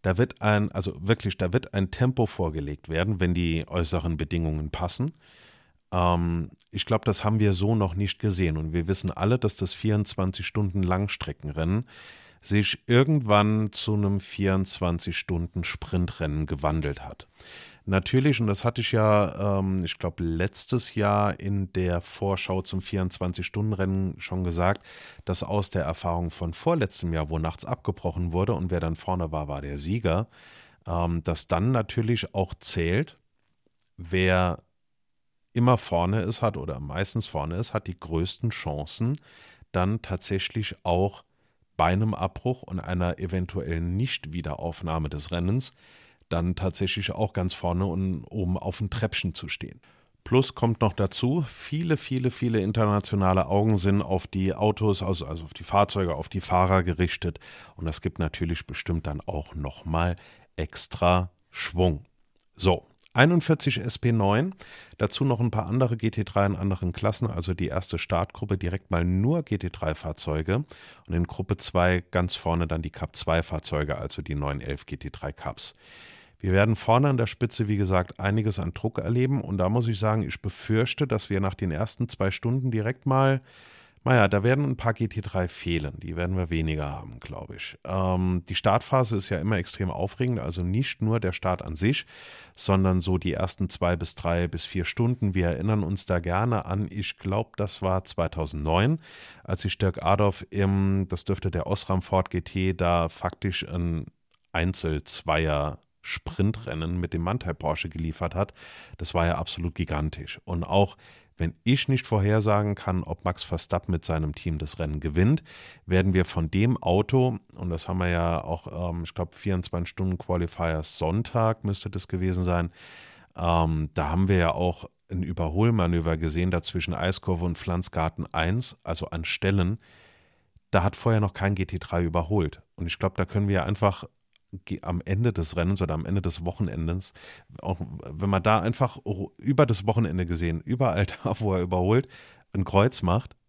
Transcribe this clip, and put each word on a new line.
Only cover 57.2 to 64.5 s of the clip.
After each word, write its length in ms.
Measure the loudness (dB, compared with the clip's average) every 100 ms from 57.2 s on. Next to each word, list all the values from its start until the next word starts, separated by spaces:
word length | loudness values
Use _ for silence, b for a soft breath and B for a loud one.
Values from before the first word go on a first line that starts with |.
| -6 -6 B B B -8
Und 100 | -4
das 160 | -2
gibt 180 | -4 -2
natürlich 480 | -4 -2 -4 -4 -6
bestimmt 400 | -8 -2 -2 -2
dann 140 | -6
auch 340 | -6 -6 -6 -8
nochmal 600 | -8 -8 -2 0 2 -2 B B B -8
extra 760 | -4 -2 -4 2 4 4 2 _ _
Schwung. 560 | -10 -4 2 4 2 -6 _ _ _ _ 0
So, 300 | 2 2 _ _ -4
einundvierzig 640 | 6 6 6 4 2 2 -2
S 180 | -4 -2
P 140 | 0
neun, 420 | 4 4 4 2